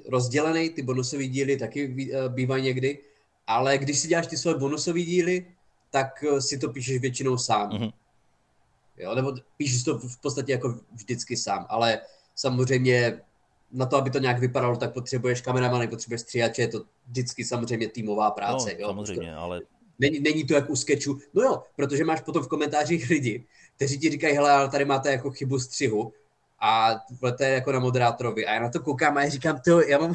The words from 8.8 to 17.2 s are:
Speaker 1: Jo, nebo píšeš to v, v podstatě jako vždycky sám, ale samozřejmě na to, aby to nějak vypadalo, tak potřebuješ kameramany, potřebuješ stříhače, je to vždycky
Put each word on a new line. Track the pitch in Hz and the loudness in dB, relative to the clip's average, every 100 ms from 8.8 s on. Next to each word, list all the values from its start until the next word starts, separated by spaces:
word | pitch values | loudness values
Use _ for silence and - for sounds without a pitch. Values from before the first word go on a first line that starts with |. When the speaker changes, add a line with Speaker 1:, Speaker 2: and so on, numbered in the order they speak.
| _ - | _ -14
Speaker 1:
Jo, | 90 | -4
nebo | 117 135 127 - _ | -2 -2 -6 -14 _
píšeš | 143 123 | -2 -2
to | 160 123 | -2 -4
v, | 127 | -6
v | - | -8
podstatě | 139 135 131 | -6 -4 -2
jako | 127 131 117 - | -2 -2 -6 -12
vždycky | 120 - 120 - 117 | -18 -8 -8 -4 -6
sám, | 107 98 - | -4 -4 -2
ale | 113 117 107 - _ _ | 0 2 2 -4 _ _
samozřejmě | - 135 123 127 131 127 123 120 - - _ _ _ _ | -6 -2 0 2 2 4 4 4 -2 -12 _ _ _ _
na | 127 127 | -4 2
to, | 143 | 2
aby | 127 | 2
to | 135 | 0
nějak | 131 123 | 2 2
vypadalo, | 123 127 123 117 | 2 2 0 0
tak | 117 | -2
potřebuješ | 127 123 127 123 123 | -6 -6 -2 0 -2
kameramany, | 127 127 123 123 113 | 0 0 2 2 0
potřebuješ | 113 - 117 | -4 -8 -8
stříhače, | - 120 113 120 | -4 0 0 0
je | 113 | -2
to | 110 - _ - | -2 -10 _ -10
vždycky | 123 | -6